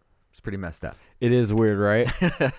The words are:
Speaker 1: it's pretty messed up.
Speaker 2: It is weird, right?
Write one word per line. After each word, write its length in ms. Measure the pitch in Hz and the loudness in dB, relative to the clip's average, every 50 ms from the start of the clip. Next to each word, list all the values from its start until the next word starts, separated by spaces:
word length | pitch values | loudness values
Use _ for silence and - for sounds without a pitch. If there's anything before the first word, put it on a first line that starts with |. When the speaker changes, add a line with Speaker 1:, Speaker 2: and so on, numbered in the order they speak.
| - _ _ _ _ _ | -20 _ _ _ _ _
Speaker 1:
it's 80 | _ - | _ -14
pretty 180 | - - 101 98 | -10 -10 -8 -8
messed 260 | 95 85 82 - - | -8 -10 -12 -12 -12
up. 120 | 62 - - _ _ _ - | -14 -14 -14 _ _ _ -2
Speaker 2:
It 120 | 123 120 | 0 2
is 220 | 123 123 120 101 107 | 2 2 2 2 2
weird, 240 | 113 113 107 104 98 | 2 2 2 2 2
right? 720 | 104 101 104 113 120 123 - - 185 165 - - 151 131 - | 2 2 2 2 0 0 -2 0 -2 -2 0 0 -2 -2 -4